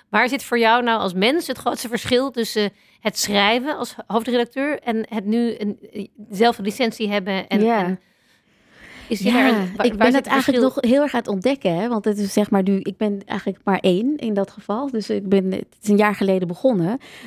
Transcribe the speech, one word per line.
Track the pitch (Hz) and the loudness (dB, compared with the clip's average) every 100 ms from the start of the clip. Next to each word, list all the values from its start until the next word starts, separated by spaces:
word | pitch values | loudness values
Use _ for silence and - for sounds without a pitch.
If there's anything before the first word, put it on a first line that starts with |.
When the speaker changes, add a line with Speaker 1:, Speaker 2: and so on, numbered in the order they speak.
| - | -2
Speaker 1:
waar | 208 240 | 0 0
zit | 269 | -2
voor | - 240 | -2 2
jou | 226 240 | 4 4
nou | 240 226 | 2 0
als | 196 | -2
mens | 180 214 320 330 | 0 2 0 -2
het | 254 | -4
grootste | 247 277 233 | -4 -4 -6
verschil | 233 - 247 269 | -6 0 0 0
tussen | 233 226 220 208 _ _ _ | -2 -4 -2 -2 _ _ _
het | 214 - | -6 -4
schrijven | - 202 202 240 277 - | -2 2 2 2 -2 -6
als | 247 - - | -8 -10 -4
hoofdredacteur | 247 - 240 240 269 285 294 | -4 0 -2 -2 -2 -4 -4
en | - 220 220 | -4 -4 -4
het | 214 | -6
nu | 196 226 233 - | -2 0 0 -2
een, | 208 - - | -6 -8 -12
eh, | - 196 - 208 | -14 -14 -16 -10
zelf | 190 233 226 | 2 2 2
een | |
licentie | 202 214 226 226 208 | -4 -2 -2 -2 -2
hebben | 208 190 190 - | -2 -2 -4 -2
en, | 196 | 0
Speaker 2:
Ja. | 220 226 | 2 2
Speaker 1:
en | 180 185 _ _ _ _ _ _ _ - - - - | 0 -4 _ _ _ _ _ _ _ -20 -20 -16 -6
is | 202 | -2
hier | 190 | 2
Speaker 2:
Ja, | 247 | 4
Speaker 1:
daar | 262 | 4
een, | 214 185 202 | 2 0 0
waar, | 233 | 0
Speaker 2:
ik | |
Speaker 1:
waar | 214 | 4
Speaker 2:
ben | 233 | 4
Speaker 1:
zit | |
Speaker 2:
het | 269 | 4
Speaker 1:
het | - | 2
Speaker 2:
eigenlijk | 269 | 0
Speaker 1:
verschil? | 262 254 | 2 2
Speaker 2:
nog | 262 277 233 | 2 2 2
heel | 269 | 2
erg | 285 | 2
aan | 247 | -2
het | - | -4
ontdekken, | 196 233 277 190 165 | -2 0 0 -2 0
hè? | 233 | -2
Want | 220 | -2
het | 214 208 | -2 -2
is, | 196 | -2
zeg | - 208 | 0 2
maar, | 202 | 2
nu, | 190 196 | 2 0
ik | - 185 | -2 -4
ben | 214 202 - | -4 -4 -6
eigenlijk | 202 - 185 | -6 -6 -4
maar | - 190 | -2 2
één | 190 180 247 302 | 2 2 2 -2
in | 226 | -2
dat | 202 196 | -2 -2
geval. | - - 220 277 | -6 -6 -4 -2
Dus | 233 202 | -4 -4
ik | 208 196 | -4 2
ben, | 196 185 | 2 2
het | 190 - _ | -4 -8 _
is | - | 2
een | 208 | 4
jaar | 208 | 4
geleden | 202 196 190 175 | 2 0 0 -2
begonnen. | 175 262 208 165 254 - - | 0 0 2 0 -2 -8 -20